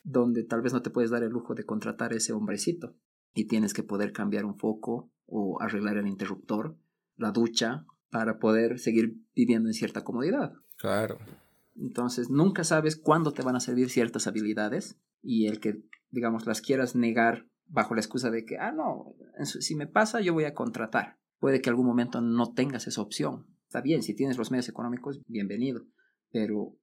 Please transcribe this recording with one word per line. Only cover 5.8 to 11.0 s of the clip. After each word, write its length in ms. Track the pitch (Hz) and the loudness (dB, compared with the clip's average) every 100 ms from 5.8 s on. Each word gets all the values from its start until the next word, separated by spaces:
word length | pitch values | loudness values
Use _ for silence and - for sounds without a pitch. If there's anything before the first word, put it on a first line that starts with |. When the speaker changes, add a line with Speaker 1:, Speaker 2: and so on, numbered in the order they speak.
| 104 104 | 0 0
Speaker 1:
el 100 | 101 | -2
interruptor, 680 | 98 98 95 - 107 151 160 _ _ _ - | -2 -4 -6 -4 -4 -4 -10 _ _ _ -4
la 140 | 110 | -2
ducha, 540 | 107 117 - 117 143 - _ _ | 2 2 2 0 -2 -10 _ _
para 280 | 117 113 110 | -2 0 2
poder 400 | 110 110 117 123 | 4 6 4 2
seguir 360 | - 113 113 - - | 2 4 4 0 -4
viviendo 340 | - 120 113 113 | 2 4 6 2
en 60 | |
cierta 280 | 110 123 107 | 0 -2 -4
comodidad. 520 | - 113 143 269 180 - _ - | -6 -2 0 0 -2 -6 _ -8
Speaker 2:
Claro. 400 | - 98 | -2 0